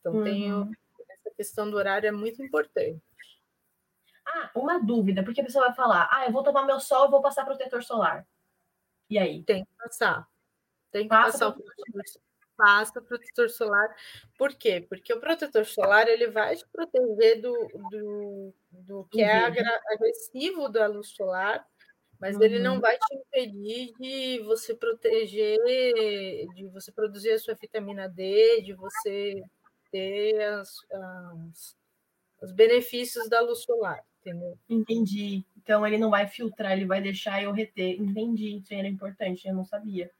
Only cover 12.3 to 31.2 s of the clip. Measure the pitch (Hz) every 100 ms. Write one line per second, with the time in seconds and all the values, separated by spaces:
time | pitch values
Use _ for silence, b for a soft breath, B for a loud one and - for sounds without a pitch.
12.3 | _ _ - 208 202 214 247 - 240 -
13.3 | - 233 233 220 202 214 214 B B B
14.3 | _ 269 - 226 180 175 185 - 233 277
15.3 | 320 294 220 220 - 196 202 226 226 233
16.3 | 214 214 233 - - 330 262 247 208 226
17.3 | 226 240 240 220 208 196 214 208 208 202
18.3 | 202 196 - _ 180 185 196 190 220 208
19.3 | 220 233 233 233 233 - 214 226 - -
20.3 | 254 320 359 277 220 208 208 208 - 190
21.3 | 185 196 220 - _ b _ _ _ 190
22.3 | 202 220 480 494 - - 508 440 269 539
23.3 | 262 247 202 208 233 247 226 262 269 262
24.3 | 254 214 220 - 226 233 226 233 220 214
25.3 | 202 214 214 240 254 254 233 214 202 190
26.3 | - 170 180 190 185 - 214 214 202 208
27.3 | 220 226 220 220 220 202 202 190 180 190
28.3 | 202 226 233 190 185 185 - 208 202 202
29.3 | 196 185 _ _ _ _ 190 190 202 214
30.3 | 214 208 208 196 - _ 196 185 180